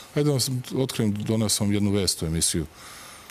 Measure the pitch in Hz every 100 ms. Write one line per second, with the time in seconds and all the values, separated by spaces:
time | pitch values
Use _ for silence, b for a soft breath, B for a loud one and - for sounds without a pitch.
0 | B 151 147 135 135 127 - 131 131 -
1 | 110 104 110 110 104 - 101 101 101 101
2 | 90 - 80 82 - 87 80 B B B
3 | B B B